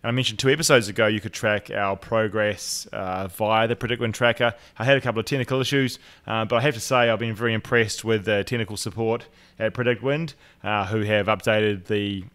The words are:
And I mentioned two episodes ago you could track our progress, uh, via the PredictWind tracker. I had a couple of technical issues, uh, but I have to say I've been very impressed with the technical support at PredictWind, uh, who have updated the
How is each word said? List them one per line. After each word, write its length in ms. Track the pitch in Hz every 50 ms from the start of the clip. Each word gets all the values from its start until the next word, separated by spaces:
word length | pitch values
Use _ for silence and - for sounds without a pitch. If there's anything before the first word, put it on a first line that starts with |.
| -
And 60 | 120
I 20 |
mentioned 300 | 117 127 127 117 110 101
two 80 | - 135
episodes 400 | 139 156 165 - 151 123 110 95
ago 180 | 101 117 113
you 140 | 107 107 107
could 120 | - 107 -
track 380 | - - 110 104 101 - -
our 240 | 110 104 101 98 98
progress, 920 | 95 - - 113 113 110 107 95 110 107 104 104 - - - - - - - -
uh, 360 | 104 98 92 92 92 95 95
via 400 | 92 - 110 104 107 110 113 113
the 80 | 120
PredictWind 380 | - - 113 120 113 120 113 107
tracker. 380 | - 127 120 113 - 123 117 113 - - - _ -
I 40 | 110
had 120 | 127 139
a 40 | 135
couple 200 | 120 123 110 110
of 60 | 110
technical 340 | - 143 135 123 - 131 131
issues, 400 | 127 - 143 139 135 123 - - - - - - _
uh, 180 | - 110 110 113
but 120 | 107 120
I 40 | 117 120
have 120 | 147 147
to 60 | 113
say 280 | - - 135 127 120 117
I've 120 | 113 104
been 160 | 117 117 110
very 180 | 101 117 117 113
impressed 480 | 110 - - 127 117 113 110 - - -
with 220 | 110 113 110 95
the 180 | 104 107 101 98
technical 340 | - 127 117 113 - 107
support 520 | 101 - 110 92 110 113 110 113 120 - - _ _ - - _ _
at 140 | 113 110 -
PredictWind, 600 | - 123 120 123 98 113 135 143 151 165 156 - _ - - _ _ -
uh, 220 | - 107 104 98
who 160 | 95 110 110 107
have 240 | 104 107 104 98
updated 600 | 95 107 98 - 117 110 107 107 107 104 98 90
the 380 | - 110 104 101 101 101 95 90 90